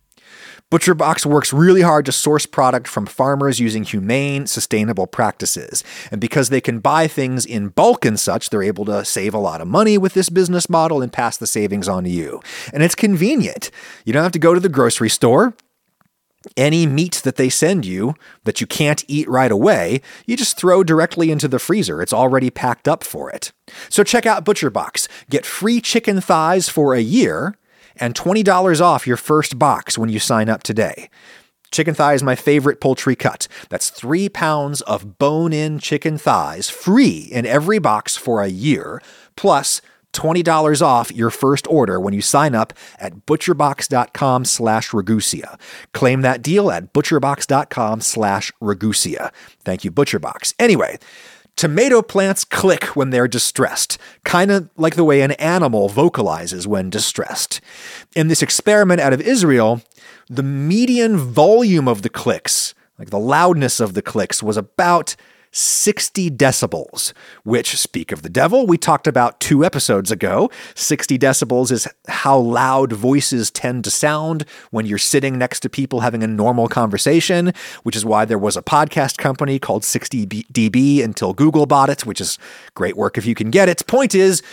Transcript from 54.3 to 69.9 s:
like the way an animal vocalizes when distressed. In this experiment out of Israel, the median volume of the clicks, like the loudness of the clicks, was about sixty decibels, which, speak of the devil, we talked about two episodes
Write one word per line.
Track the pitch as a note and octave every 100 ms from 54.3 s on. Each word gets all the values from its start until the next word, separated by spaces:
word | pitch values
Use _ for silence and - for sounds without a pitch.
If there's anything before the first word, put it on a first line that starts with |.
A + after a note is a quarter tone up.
| F3 G3 G3 E3 -
like | D#3+
the | D#3+
way | D#3 C#3
an | C3+
animal | C#3 E3 F3+ D3 A2 G2+
vocalizes | G#2 E3 - G2 D#2+ F2 F2+ G2
when | G2+ F#2
distressed. | G#2 - - - - - - - - - - -
In | E3 D#3
this | E3
experiment | C#3 - G#3+ G#3 F#3+ F3
out | C#3
of | C3
Israel, | G#3 C4 E3+ B2+ A2 A#2 - _ - - -
the | B2
median | C3+ C#3 D3 G#3 B3 A#3+ A#3 G3
volume | B2+ A#2 E3+ A3+ A3+ E3+ B2+
of | G#2
the | A2+
clicks, | - A#2+ E2+ - - - - _ -
like | F#2+
the | G2+
loudness | A#2 D3 F3+ E3 B2+ -
of | G#2+
the | F#2+
clicks, | - A2 F#2 -
was | G#2+ G#2+
about | G2 - F3 F3 - - _ _ _
sixty | - - - G#3 G#3 - - F3
decibels, | B2+ C3 - A#2+ E2 - - - - - -
which, | G#2+ A#2+ - -
speak | - - E2
of | F2
the | D#2+
devil, | F#2+ D3+ B3 A3+
we | E3+
talked | - D3 D#3
about | B2+ A#2+ -
two | - C#3+
episodes | F3 C#3 -